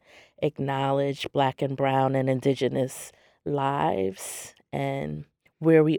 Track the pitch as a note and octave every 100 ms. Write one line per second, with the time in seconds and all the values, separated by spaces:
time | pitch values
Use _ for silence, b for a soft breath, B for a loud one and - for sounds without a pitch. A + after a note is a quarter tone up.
0 | b b b _ D3+ - C#3 C3+ C3+ C#3
1 | C#3 C#3 - C#3+ C#3 - C#3 C3+ C3+ C3+
2 | C3+ C3+ C3 C3 C#3 C3 B2+ C3+ C3 -
3 | - b b b E3 C#3+ C3+ C#3+ D#3 F#3+
4 | - F#3+ - - - - _ C#3 C#3 C3+
5 | D3 D3+ D3 _ _ _ D#3+ D#3+ D#3